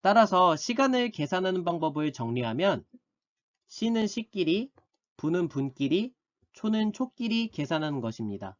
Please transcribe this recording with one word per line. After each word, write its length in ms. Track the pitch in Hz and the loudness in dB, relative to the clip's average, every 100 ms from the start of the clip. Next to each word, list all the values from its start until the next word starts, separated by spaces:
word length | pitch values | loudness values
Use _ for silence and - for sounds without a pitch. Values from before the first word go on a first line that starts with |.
따라서 560 | 190 214 214 185 180 156 | 6 6 6 6 4 4
시간을 540 | - 233 269 254 240 | -2 0 2 2 0
계산하는 540 | - 147 185 190 185 | -2 -2 0 0 -2
방법을 480 | 175 170 156 147 151 | -2 -2 -2 0 -4
정리하면 720 | 139 117 120 120 113 190 143 - - _ _ _ _ _ _ _ | -2 -4 -2 -2 0 0 0 -4 -20 _ _ _ _ _ _ _
시는 380 | - 226 226 214 | -6 -2 0 -2
시끼리, 640 | 220 226 196 160 185 269 _ _ _ _ - | -4 -8 -2 0 0 -2 _ _ _ _ -8
분은 320 | 151 175 170 | -2 0 -2
분끼리, 640 | 143 139 131 139 170 233 _ _ _ _ | -2 -6 -2 0 0 0 _ _ _ _
초는 400 | - 220 214 214 | -8 -2 0 0
초끼리 560 | 208 254 _ 233 226 226 | -2 -8 _ -2 -2 -2
계산하는 520 | - 143 160 156 143 | -4 -2 -2 -2 -2
것입니다. 560 | 113 110 110 101 98 95 | -4 -4 -6 -6 -10 -14